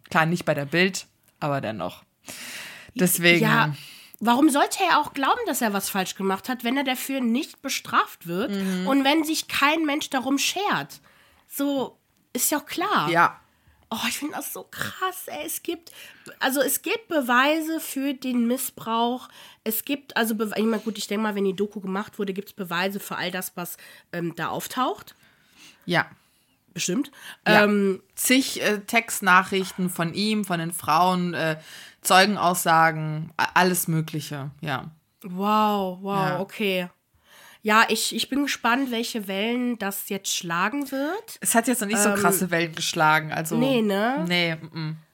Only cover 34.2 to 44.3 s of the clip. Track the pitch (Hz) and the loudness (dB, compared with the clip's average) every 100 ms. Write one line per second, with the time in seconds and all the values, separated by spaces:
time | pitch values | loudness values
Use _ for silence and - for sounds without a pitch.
34.2 | 135 147 139 - 160 131 160 - _ _ | -8 -8 -10 -10 -6 -6 -6 -16 _ _
35.2 | 190 180 202 214 214 208 190 180 196 196 | -12 -4 2 4 4 2 -2 -6 -4 0
36.2 | 185 147 196 - 208 185 180 _ _ _ | 0 0 -4 -2 0 0 -2 _ _ _
37.2 | _ - - - 214 214 226 220 - 226 | _ -20 -20 -6 2 4 4 2 -2 -4
38.2 | - 269 285 - 233 240 269 233 233 233 | -2 0 -2 0 0 0 0 -2 -4 -6
39.2 | 196 190 214 240 247 233 196 196 - 196 | -4 -4 -2 -2 -2 -2 -4 -6 -6 -6
40.2 | - - 180 170 196 285 269 269 285 381 | -4 -6 -2 0 0 -2 -6 -4 -4 -4
41.2 | 466 - - 233 226 240 202 202 208 202 | -10 -8 0 2 2 0 0 2 2 4
42.2 | 175 175 180 170 170 160 165 - 156 156 | 2 2 0 0 -2 -4 -4 2 4 4
43.2 | 156 - 160 170 254 254 214 196 220 277 | 2 -4 -2 0 2 2 2 2 0 0
44.2 | 175 | 0